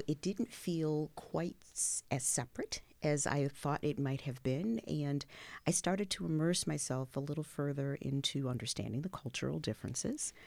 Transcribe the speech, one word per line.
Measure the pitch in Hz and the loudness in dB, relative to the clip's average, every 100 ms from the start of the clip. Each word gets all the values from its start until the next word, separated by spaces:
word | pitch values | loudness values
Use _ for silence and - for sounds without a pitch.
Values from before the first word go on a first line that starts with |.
| - | 2
it | 156 | 0
didn't | 190 196 233 | 0 0 -2
feel | - - 170 156 151 151 - | -2 -2 2 2 2 0 -6
quite | - 160 175 - - | -4 -2 -2 -4 -10
s-, | - - - - | -2 -2 -2 -2
as | 135 | -2
separate | - - 123 - 415 - - - | 0 0 -2 -4 -6 -6 -10 -2
as | 156 147 - | 2 4 4
I | 143 139 | 2 2
thought | - 147 143 | 0 0 2
it | 147 127 | 2 2
might | 139 135 | 2 0
have | - 127 | -2 -2
been. | 131 131 202 226 - | 0 2 2 0 0
And | 151 143 143 - - - - - | 0 2 0 -2 -12 -14 -4 0
I | |
started | 170 - 190 196 | 2 2 2 0
to | - 175 | -2 2
immerse | 156 160 175 - | 4 4 2 2
myself | 151 - 131 131 139 | -2 0 -2 -2 -4
a | |
little | 143 151 | -2 -2
further | 147 - 143 143 139 139 | -4 -2 0 0 0 -2
into | 135 139 - 139 135 | 0 0 2 0 0
understanding | 123 117 - 107 113 | 0 -2 -2 -2 -2
the | 175 | -2
cultural | - 127 - 131 156 | -4 -6 -2 0 0
differences | 156 107 - 127 - 294 - - | 0 -2 -4 -2 -2 -2 -4 -8